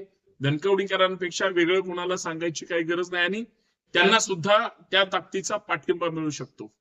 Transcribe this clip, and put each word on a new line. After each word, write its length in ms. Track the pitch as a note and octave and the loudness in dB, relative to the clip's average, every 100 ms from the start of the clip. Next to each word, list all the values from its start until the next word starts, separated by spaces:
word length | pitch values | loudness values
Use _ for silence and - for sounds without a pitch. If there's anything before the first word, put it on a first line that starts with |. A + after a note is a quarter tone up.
| F#3+ _ _ - | -2 _ _ -4
धनकवडीकरांपेक्षा 1080 | C#3 D3+ G3 G3 F#3+ F#3+ F#3 F3+ F3 - F#3+ | -2 0 2 0 0 2 2 2 -6 -2 0
वेगळं 340 | F3 E3+ F#3 | 2 2 2
कोणाला 360 | F3+ F3+ F3+ F3+ | 0 -6 -4 -4
सांगायची 480 | E3+ D#3+ E3+ - - | -4 -4 -4 -6 -4
काही 180 | E3+ | -2
गरज 280 | E3 E3+ F3 | 0 -2 -2
नाही 140 | F3+ F3 | 0 0
आणि 180 | G#3+ A#3 _ _ _ _ | -2 -8 _ _ _ _
त्यांना 260 | E3+ F#3+ A3 | 4 6 4
सुद्धा 480 | - F3 G3 G#3+ A#3 - _ | 2 -2 2 2 2 -8 _
त्या 120 | F#3+ | 0
ताकदीचा 540 | F#3+ F#3+ - G3 - G#3 | 2 -2 -4 -6 -4 -6
पाठिंबा 520 | - E3+ - F3 E3+ | -4 -4 -2 -2 -2
मिळू 200 | D#3+ D#3 | -2 -4
शकतो. 420 | C#3+ B2 - G#2+ _ | -6 -12 -14 -18 _